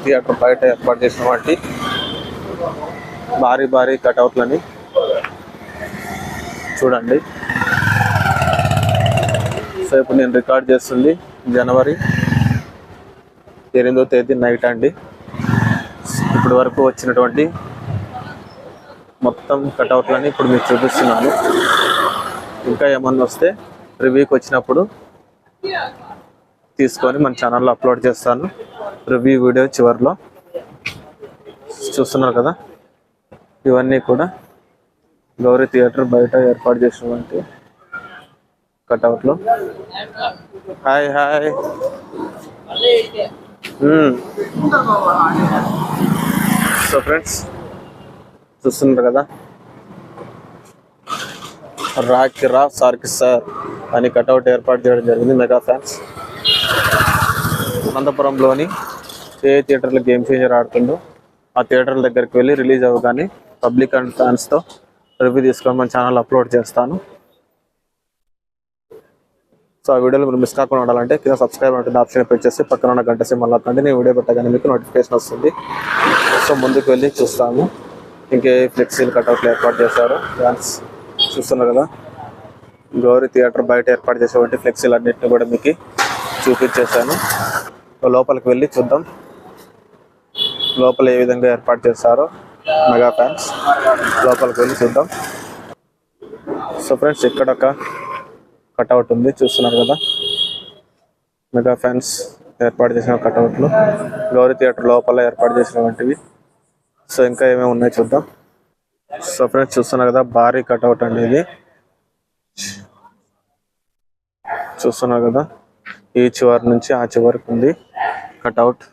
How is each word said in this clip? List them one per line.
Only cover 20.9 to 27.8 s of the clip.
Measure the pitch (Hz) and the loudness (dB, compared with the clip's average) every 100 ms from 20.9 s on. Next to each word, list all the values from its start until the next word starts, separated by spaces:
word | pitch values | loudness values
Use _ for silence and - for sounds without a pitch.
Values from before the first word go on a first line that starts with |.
| - 123 113 120 - 339 349 - - - - - - - - - - - | 0 0 2 0 0 0 0 0 0 0 0 -2 -4 -8 -12 -14 -10 -6
ఇంకా | - 143 135 | 0 0 0
ఏమన్నా | 131 131 123 | 0 0 -2
వస్తే | - 170 208 - - - _ 131 | 0 -2 -2 -16 -20 -20 _ 0
రివ్యూకి | 131 143 131 | 2 2 0
వచ్చినప్పుడు | - 131 123 131 208 - - _ _ _ _ _ 392 370 - - - 831 - _ _ _ _ - | 0 -4 0 0 -2 -6 -20 _ _ _ _ _ -10 -8 -10 -14 -20 -20 -20 _ _ _ _ -2
తీసుకొని | 135 - 127 135 143 | -2 0 -2 0 -2
మన | 123 | 0
ఛానల్లో | 123 120 127 | -2 2 0
అప్‌లోడ్ | 117 | 2